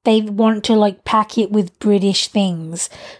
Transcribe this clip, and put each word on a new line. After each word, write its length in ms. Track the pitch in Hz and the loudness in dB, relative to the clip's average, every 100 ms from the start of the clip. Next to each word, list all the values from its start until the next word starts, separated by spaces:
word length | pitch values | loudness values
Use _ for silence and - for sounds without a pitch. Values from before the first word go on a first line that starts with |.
They 160 | - 220 | 0 2
want 420 | 214 202 220 220 208 | 0 0 0 2 2
to, 80 | |
like, 300 | 220 208 190 | 2 2 -2
pack 320 | - 220 214 - | -2 0 0 -2
it 140 | 202 | 0
with 260 | 208 180 - | 0 -2 -2
British 480 | 214 202 196 190 - | 0 2 2 0 -2
things. 600 | 208 196 170 160 170 - - - | -2 -2 -4 -8 -10 -10 -12 -20